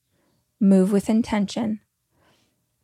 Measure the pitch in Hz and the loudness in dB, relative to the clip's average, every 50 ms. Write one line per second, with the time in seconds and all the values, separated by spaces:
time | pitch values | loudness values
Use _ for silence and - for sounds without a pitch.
0 | _ _ _ _ _ _ _ _ _ _ _ _ 208 196 196 190 185 190 208 196 | _ _ _ _ _ _ _ _ _ _ _ _ 2 4 4 4 4 2 0 -2
1 | - - 220 220 240 - - 208 202 196 - 220 233 214 214 208 - _ _ _ | -2 0 -2 -2 -2 -2 -2 -4 -4 -4 -6 -6 -6 -6 -6 -8 -12 _ _ _
2 | _ _ _ _ _ _ _ _ _ _ _ _ _ _ _ _ | _ _ _ _ _ _ _ _ _ _ _ _ _ _ _ _